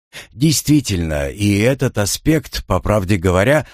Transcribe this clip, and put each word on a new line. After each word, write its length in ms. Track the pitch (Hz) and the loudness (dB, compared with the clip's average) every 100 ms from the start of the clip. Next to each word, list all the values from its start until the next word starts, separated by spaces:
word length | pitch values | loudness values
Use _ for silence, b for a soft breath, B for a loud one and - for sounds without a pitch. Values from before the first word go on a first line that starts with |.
| _ B B | _ B B
Действительно, 960 | - 151 139 - 151 131 95 82 73 69 | -2 0 0 2 0 2 -2 -2 -4 -4
и 280 | 67 104 101 | -2 0 2
этот 380 | 113 139 127 - | 2 0 -2 -2
аспект, 720 | 101 - - 156 - - - | -4 -2 0 0 -2 -10 -4
по 120 | 92 | -2
правде 380 | - 104 92 101 | 0 0 2 0
говоря, 500 | 92 90 104 147 - | 2 2 2 2 -2